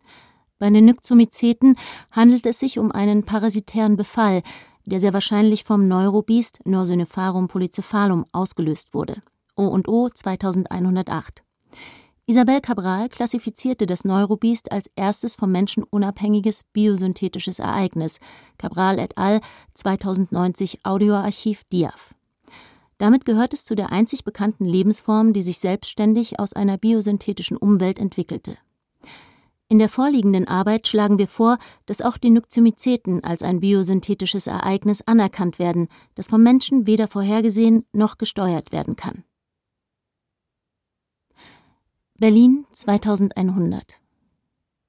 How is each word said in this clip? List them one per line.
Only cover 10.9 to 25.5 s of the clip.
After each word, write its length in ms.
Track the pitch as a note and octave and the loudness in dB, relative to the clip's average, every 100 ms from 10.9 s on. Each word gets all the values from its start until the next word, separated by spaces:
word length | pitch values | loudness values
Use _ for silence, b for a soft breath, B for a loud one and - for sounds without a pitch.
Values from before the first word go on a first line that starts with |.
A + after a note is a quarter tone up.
| F#3 - D#3+ - - _ _ B B B B B B - | -2 -4 -8 -10 -20 _ _ B B B B B B 0
Isabel 340 | A#3+ A#3+ C4+ | 2 4 2
Cabral 480 | B3+ G#3 F#3 F#3 B3 | -2 -4 -4 -4 -6
klassifizierte 800 | - A#3+ B3 - - B3+ B3+ F#3 | -6 -6 -6 -8 -6 -4 -2 -2
das 180 | F3+ | -2
Neurobeast 640 | G3 F#3+ G3+ G#3 A3+ A#3 - | -2 0 0 0 0 -2 -4
als 180 | G3+ - | -8 -8
erstes 400 | - G3 G#3+ A#3+ | -6 -6 -4 -8
vom 160 | - G3 | -4 -2
Menschen 320 | F3+ G3+ - | 0 -2 -4
unabhängiges 800 | - G#3 G3 G3+ G#3 G#3+ G#3 - | -4 -2 -2 -2 -2 0 0 -4
biosynthetisches 960 | - G#3 G#3+ G3 F#3 F3+ F#3 F#3 F#3 - | -6 0 0 2 -2 -4 -6 -6 -10 -8
Ereignis. 600 | - - F#3 E3 D#3+ - b b b b | -6 -4 -4 -4 -6 -8 b b b b
Cabral 440 | G#3+ F#3 F#3+ F#3+ | -8 -2 -2 -2
et 180 | F#3 - | -4 -4
al. 220 | G3 G#3+ B B B | 0 0 B B B
zweitausendneunzig 1120 | - G3 F#3+ G3 F#3+ F#3 F3+ F3+ - G3 - | -8 -4 -4 -2 -4 -2 -2 -2 -4 -8 -8
Audioarchiv 800 | F#3+ G3 G#3 G3+ G3+ - A3 G#3 - | -4 0 2 2 -2 -6 -6 -6 -4
diaf. 420 | F3+ D#3 - - _ _ _ _ b b b b - | -4 -4 -6 -20 _ _ _ _ b b b b -2
Damit 260 | G#3 C4 | 2 4
gehört 280 | - A3 B3 | 2 0 0
es 120 | D4 | -4
zu 100 | - | -8
der 160 | G#3 F#3 | -6 -2
einzig 320 | F#3 A#3 C4+ | -2 -2 -4
bekannten 420 | - - G#3 - | -10 -6 -4 -2
Lebensform, 680 | F#3 F3+ G3 G#3 - G#3+ A3+ | 0 0 2 0 0 2 2
die 100 | G3+ | 2
sich 160 | F3+ | -2